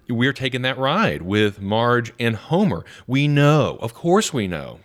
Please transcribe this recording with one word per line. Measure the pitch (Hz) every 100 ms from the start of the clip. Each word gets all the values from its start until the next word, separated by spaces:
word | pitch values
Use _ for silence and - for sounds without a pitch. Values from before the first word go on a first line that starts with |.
| _
we're | 120 127
taking | 135 131 131
that | 127 131
ride | 131 170 196 76
with | 85 104 107 101
Marge | 98 107 120 120 117 -
and | 117 113
Homer. | - 165 208 85 - - -
We | 131 147
know, | 143 147 151 107 -
of | 113 -
course | 170 190 220
we | 131 98
know, | 82 65 57